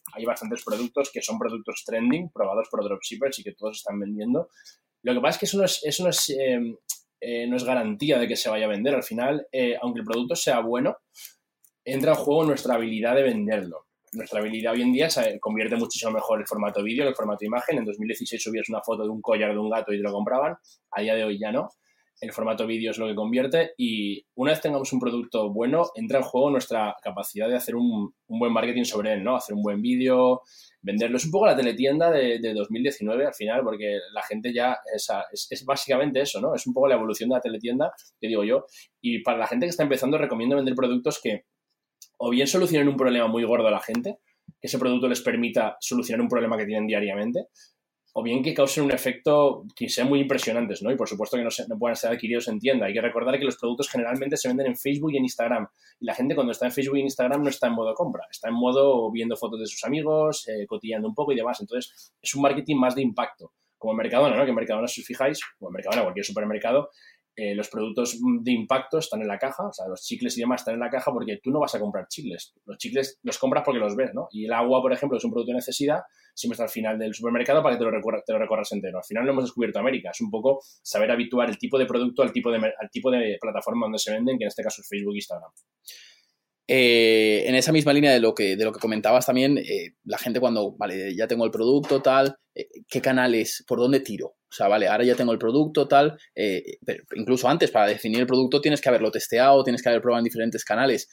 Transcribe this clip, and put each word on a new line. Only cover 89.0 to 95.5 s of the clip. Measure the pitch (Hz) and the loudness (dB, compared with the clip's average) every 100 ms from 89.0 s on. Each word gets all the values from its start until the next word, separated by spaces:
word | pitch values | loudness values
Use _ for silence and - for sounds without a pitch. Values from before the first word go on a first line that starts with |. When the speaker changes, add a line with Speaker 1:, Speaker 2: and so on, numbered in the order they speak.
| 104 107 117 | 4 4 4
Speaker 2:
también, | 127 135 139 | 4 4 2
eh, | - 101 85 - | 0 -6 -6 -12
la | - 101 | -8 -6
gente | 123 120 | -4 0
cuando, | 123 110 101 101 | 2 2 -2 -4
vale, | 104 95 98 92 | -6 -4 -4 -2
ya | 113 | -2
tengo | 117 | 0
el | 113 | 0
producto, | 110 117 143 143 139 | 2 4 4 4 2
tal, | 139 135 135 - _ | 4 4 4 0 _
eh, | - - - - | -12 -12 -14 -6
¿qué | 131 | -2
canales, | 135 127 127 117 - - - | 2 4 4 4 0 -4 -4
por | 117 | 2
dónde | 123 135 | 4 2
tiro? | 135 98 - - _ | 0 -6 -8 -12 _
O | |
sea, | - 101 | -2 2
vale, | 107 95 | 4 4
ahora | 107 | 4
ya | 123 | 4
tengo | 123 120 | 4 2
el | 113 | 0
producto, | 117 | 2